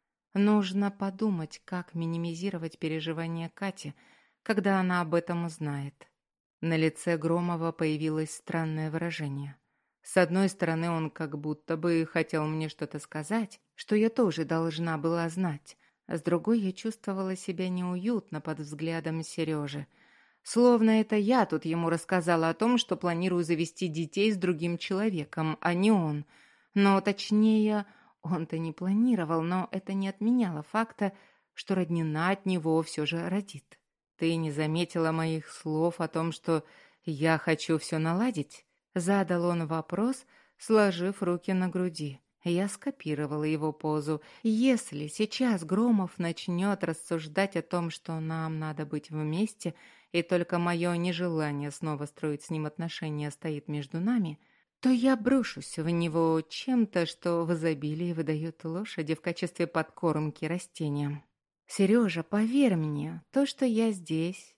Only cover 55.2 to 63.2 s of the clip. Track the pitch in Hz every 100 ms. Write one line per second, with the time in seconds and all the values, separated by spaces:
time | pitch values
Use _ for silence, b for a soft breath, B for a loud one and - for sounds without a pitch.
55.2 | 220 269 233 - - - 160 170 170 160
56.2 | 165 160 160 - - 247 214 180 165 -
57.2 | 175 170 165 170 165 151 147 156 175 160
58.2 | 151 156 160 156 165 170 214 - 151 160
59.2 | - 170 175 - 170 165 156 - 170 151
60.2 | 151 - 156 175 - - 156 143 143 147
61.2 | - _ _ _ _ - 190 226 220 165
62.2 | - 208 220 262 269 180 156 147 151 165